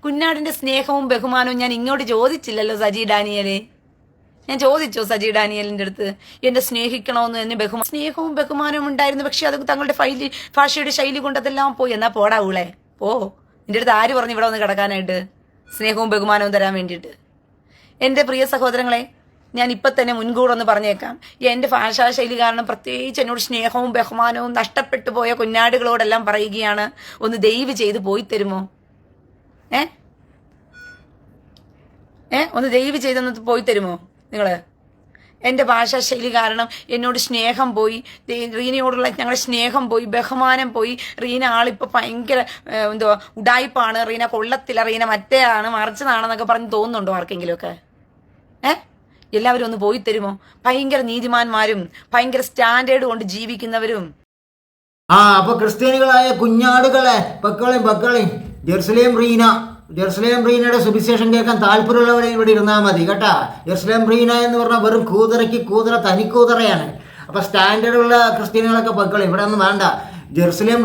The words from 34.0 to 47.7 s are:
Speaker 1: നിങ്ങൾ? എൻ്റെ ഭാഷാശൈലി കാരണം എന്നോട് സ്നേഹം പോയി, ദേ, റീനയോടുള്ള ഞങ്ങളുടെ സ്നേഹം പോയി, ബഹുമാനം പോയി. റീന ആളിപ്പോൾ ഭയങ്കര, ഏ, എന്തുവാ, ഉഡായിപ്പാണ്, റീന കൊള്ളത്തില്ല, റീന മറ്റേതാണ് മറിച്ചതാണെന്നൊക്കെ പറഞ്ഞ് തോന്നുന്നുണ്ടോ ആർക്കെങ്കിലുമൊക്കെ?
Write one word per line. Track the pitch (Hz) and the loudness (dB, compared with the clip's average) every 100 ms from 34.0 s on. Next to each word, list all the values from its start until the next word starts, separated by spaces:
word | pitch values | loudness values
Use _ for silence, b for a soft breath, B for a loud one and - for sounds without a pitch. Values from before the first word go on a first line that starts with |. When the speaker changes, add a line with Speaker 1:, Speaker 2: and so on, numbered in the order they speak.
| - _ _ | -14 _ _
Speaker 1:
നിങ്ങൾ? | 214 196 175 - _ _ _ _ b b _ 247 | -4 -2 -2 -8 _ _ _ _ b b _ -2
എൻ്റെ | 262 247 | 0 2
ഭാഷാശൈലി | 233 233 254 240 247 240 233 | 2 0 -2 -2 -4 -2 0
കാരണം | 220 226 233 B - 240 | 0 0 -4 B -8 -4
എന്നോട് | 247 247 - | -2 -2 -4
സ്നേഹം | 233 226 240 254 214 | -2 -2 0 -2 0
പോയി, | 220 226 B B - | -2 -2 B B -10
ദേ, | 240 240 226 | -8 -6 -6
റീനയോടുള്ള | 254 262 254 254 247 196 | -4 -2 -2 -2 -2 -4
ഞങ്ങളുടെ | 240 247 - | -4 -4 -2
സ്നേഹം | 240 240 269 247 | -2 -2 -2 -2
പോയി, | 233 233 240 | -2 -2 -4
ബഹുമാനം | 233 262 262 254 262 226 | -4 0 2 2 -2 -4
പോയി. | 226 247 B - | -4 -6 B -10
റീന | 247 254 254 233 | -6 -4 0 0
ആളിപ്പോൾ | 247 202 240 | 0 -2 -4
ഭയങ്കര, | 240 220 233 233 254 240 B - | -2 -2 -6 -2 -2 -2 B -10
ഏ, | 220 214 | -4 -4
എന്തുവാ, | 214 214 202 B 226 | 0 0 0 B -4
ഉഡായിപ്പാണ്, | 214 247 277 254 226 226 226 | 0 2 0 -2 -2 -2 -4
റീന | 226 233 | -4 -4
കൊള്ളത്തില്ല, | 220 226 262 - 226 226 | -4 -4 -4 -4 -2 -2
റീന | 226 226 | -2 -2
മറ്റേതാണ് | 208 190 262 247 220 220 220 | -2 0 2 4 2 -2 -4
മറിച്ചതാണെന്നൊക്കെ | 214 202 277 226 226 220 233 | -4 -4 -2 -2 -2 -2 0
പറഞ്ഞ് | 226 226 208 | 0 0 -2
തോന്നുന്നുണ്ടോ | 226 226 190 185 | -2 -4 -4 -4
ആർക്കെങ്കിലുമൊക്കെ? | 170 180 175 170 175 | -6 -8 -8 -8 -10